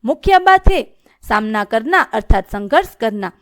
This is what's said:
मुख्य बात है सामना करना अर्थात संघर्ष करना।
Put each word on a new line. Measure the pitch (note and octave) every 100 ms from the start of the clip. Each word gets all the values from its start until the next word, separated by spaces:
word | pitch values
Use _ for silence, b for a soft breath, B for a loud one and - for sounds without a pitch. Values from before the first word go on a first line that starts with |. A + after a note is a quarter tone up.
मुख्य | A3 D#4 - F#4+
बात | F#4 F#4+ F#4+
है | F#4 - _ _ _
सामना | - G#3+ G#3+ G#3+ G3+
करना | A3+ A#3+ F#4 -
अर्थात | - - G3+ -
संघर्ष | G3+ G3+ D#4+ G4 _
करना। | A3+ G#3 F#3+ _